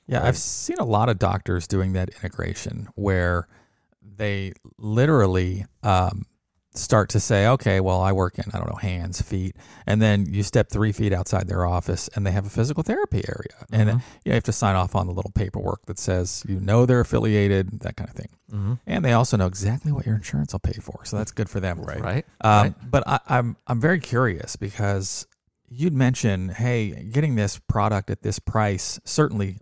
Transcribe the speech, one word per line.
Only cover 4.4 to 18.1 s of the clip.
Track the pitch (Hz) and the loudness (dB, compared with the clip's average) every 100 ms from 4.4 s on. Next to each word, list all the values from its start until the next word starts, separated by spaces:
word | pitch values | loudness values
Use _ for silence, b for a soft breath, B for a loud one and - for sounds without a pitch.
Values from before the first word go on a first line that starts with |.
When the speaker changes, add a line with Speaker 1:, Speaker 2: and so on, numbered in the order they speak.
| 95 - - - | -6 -12 -20 -10
Speaker 1:
literally, | 107 113 147 143 98 92 90 95 98 _ | -2 2 4 6 4 4 0 -2 -6 _
um, | 107 92 90 95 - _ _ _ _ | 2 2 2 -2 -10 _ _ _ _
start | - - 110 98 | -10 2 2 4
to | 107 | 0
say, | - 104 107 | 2 4 4
"Okay, | 135 107 95 | 4 2 2
well, | 95 92 | 2 2
I | 95 | 2
work | 95 90 - | 2 0 -2
in, | 98 | -6
I | 90 | -6
don't | 82 | -6
know, | - | -4
hands, | 98 90 87 90 | -4 -4 -4 -6
feet," | - 95 92 - B B - | -4 -4 -4 -8 B B 0
and | 107 | 4
then | 110 101 87 | 4 4 2
you | 101 | -2
step | 98 117 104 | 2 2 2
three | 101 107 | 2 0
feet | 104 104 | 2 0
outside | 92 92 95 90 | 0 0 -2 -2
their | 90 | 0
office | 87 87 - 92 - | 0 0 -2 -4 -4
and | - 98 | -2 0
they | |
have | 98 | 0
a | 101 | -2
physical | - 120 151 | -2 0 -2
therapy | 156 294 415 - - | -2 -2 -2 -2 -4
area. | - - - - | -6 -10 -16 -2
And, | 117 110 | 2 4
Speaker 2:
Mm-hmm. | |
Speaker 1:
you | |
know, | 117 B B - | 2 B B -2
you | |
have | 117 | 0
to | - | 0
sign | - 104 95 | 0 2 2
off | 92 | 2
on | 98 90 | 0 -2
the | |
little | 92 92 | -4 -4
paperwork | - 98 98 95 - - | -4 -4 -4 -4 -6 -8
that | 95 | -6
says, | - 90 87 - - | -2 0 -2 -6 -6
you | 95 | -4
know, | 95 117 127 | 2 4 6
they're | 123 | 4
affiliated, | 117 120 110 104 101 98 95 104 | 4 0 2 4 4 4 0 -4
that | - - | -8 -8
kind | - | -10